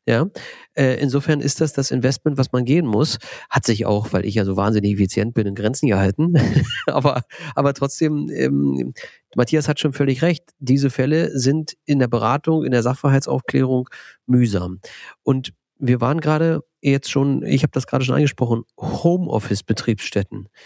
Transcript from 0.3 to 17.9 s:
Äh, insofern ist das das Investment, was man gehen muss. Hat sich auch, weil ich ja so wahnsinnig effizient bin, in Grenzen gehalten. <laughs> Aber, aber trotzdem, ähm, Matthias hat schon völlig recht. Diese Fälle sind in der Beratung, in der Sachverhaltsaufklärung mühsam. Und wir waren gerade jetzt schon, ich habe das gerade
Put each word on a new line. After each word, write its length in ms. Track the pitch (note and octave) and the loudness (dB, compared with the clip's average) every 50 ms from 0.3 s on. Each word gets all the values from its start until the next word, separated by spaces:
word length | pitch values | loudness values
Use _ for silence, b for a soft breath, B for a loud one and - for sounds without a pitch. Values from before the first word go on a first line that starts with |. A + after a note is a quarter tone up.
| - B B B B B B B B | -4 B B B B B B B B
Äh, 220 | - C3+ B2+ C3+ | 0 0 2 2
insofern 440 | - C#3+ C3+ B2 C#3+ - D#3+ D3+ C#3+ | 0 0 0 0 0 0 0 0 0
ist 220 | C#3 C#3+ - - | 0 -2 0 0
das 100 | D#3+ D3+ | -2 -2
das 180 | - C#3 C3+ - | 0 -2 -2 -2
Investment, 480 | C3 C3 A#2+ C3+ C3 - - D#3 C#3 | -2 0 0 0 0 0 -2 -2 0
was 140 | C3 B2+ - | 0 -2 0
man 140 | - B2 B2 | 0 -2 0
gehen 200 | A#2+ C#3+ F3 E3 | 2 2 2 2
muss. 320 | A#2+ G#2+ G#2+ D#3 - - - B B B B B B | 2 2 0 0 0 -2 -6 B B B B B B
Hat 160 | - - - | -4 -2 0
sich 200 | - A2+ G#2+ A2 | 0 0 0 0
auch, 260 | - G#2 G#2 G#2+ - | 0 0 0 -2 -2
weil 140 | - F#2 - | -2 -2 -2
ich 100 | G#2 G2 | -2 -4
ja 80 | A2 G2 | -4 -2
so 140 | F#2+ F#2+ | -2 -2
wahnsinnig 380 | G2 G2 G#2+ A2 G#2+ G2 G2+ G2+ | 0 0 2 2 2 2 2 2
effizient 380 | G2 G2 F#2+ - G#2+ G#2+ A#2 A#2+ | 2 0 0 0 -2 -2 -2 0
bin, 140 | A#2 G#2 | -2 -2
in 80 | G2+ G2 | -2 -4
Grenzen 320 | F#2+ G2+ A2 C3 - - | -4 -4 -4 -2 0 0
gehalten. 460 | B2+ G2+ F#2+ G2 F#2+ G2+ - D#3+ F3+ E3+ | 2 2 2 2 2 2 2 2 2 4
<laughs> 500 | C#3 B2 - - - - - - - - | 4 2 4 2 2 0 0 -4 -6 -2
Aber, 360 | - - C#3+ B2+ C#3+ C3 B2+ - B B B B D3+ B | -2 0 2 2 2 0 -2 -6 B B B B -6 B
aber 180 | C#3 C#3 C#3+ C3+ | 0 0 0 0
trotzdem, 560 | - C#3+ C#3 - - E3 D3+ D3+ D3 D3 B2+ | 0 -4 -4 -2 0 0 0 0 -2 -4 -4
ähm, 640 | - B2+ C3 C3 C#3 C#3 C#3+ C#3 C3+ C3 B2+ C3 B2+ B B B B B B _ - | -4 -2 0 0 2 2 0 0 0 -2 -4 -6 -6 B B B B B B _ 0
Matthias 340 | - B2 - - D#3 C#3+ - | 0 0 2 2 0 0 0
hat 100 | C#3+ - | -2 0
schon 140 | - D3 C3 | 0 -2 0
völlig 280 | - C#3+ C#3 C3 B2+ | 0 0 0 2 2
recht. 220 | D#3+ F3 E3 - _ _ _ - | 2 0 0 -2 _ _ _ -6
Diese 300 | C#3+ B2 C3+ C#3 C#3 C3 | 0 2 2 4 4 2
Fälle 480 | - - B2+ C#3 D#3 E3 E3+ - - | 2 0 0 2 2 0 0 0 -2
sind 400 | C3+ A#2+ C3+ D3 D#3+ D#3 - - _ _ | 0 0 2 0 0 -2 -6 -12 _ _
in 140 | - D3 C3+ | 0 2 2
der 100 | B2+ A#2+ | 2 2
Beratung, 560 | - - A2 A2+ C3 C#3+ - E3 D#3+ D#3+ C3 | 0 0 2 2 0 0 0 0 0 0 2
in 60 | C3 | 2
der 120 | B2 A#2+ A2+ | 2 2 2
Sachverhaltsaufklärung 1040 | B2 C3+ - - C#3 C3+ C3+ - - C3 C3 - - - C3+ C3 B2+ C3 B2+ B2+ - B B B B B B B | 0 0 0 2 4 4 4 2 0 -4 -4 -2 0 0 0 2 2 0 0 -2 -4 B B B B B B B
mühsam. 560 | - B2+ B2 B2 A2 G2+ F2+ F2+ F2+ F#2 G2 B B B B B B B B - | 2 4 4 4 4 2 0 -2 -4 -8 -10 B B B B B B B B -2
Und 300 | - C3+ C3 C3 - - _ _ _ _ - | -2 -2 -2 -2 -8 -14 _ _ _ _ -4
wir 200 | C#3 B2 B2+ A#2+ | 0 0 2 2
waren 180 | A#2+ B2 D3+ E3 | 2 0 0 0
gerade 460 | D3 D3+ D#3 D3+ E3 E3 D#3 C#3+ - _ _ _ | 0 0 2 2 2 0 0 -2 -4 _ _ _
jetzt 280 | - C#3+ C3+ C3+ - - | 0 0 0 0 0 -2
schon, 340 | - C3+ C#3 C#3+ C3+ - - | 0 0 2 2 0 0 0
ich 200 | - C#3+ C3 C#3+ | 0 0 2 2
habe 80 | - | 0
das 160 | - C3+ - | 0 -2 -4
gerade 160 | - | -2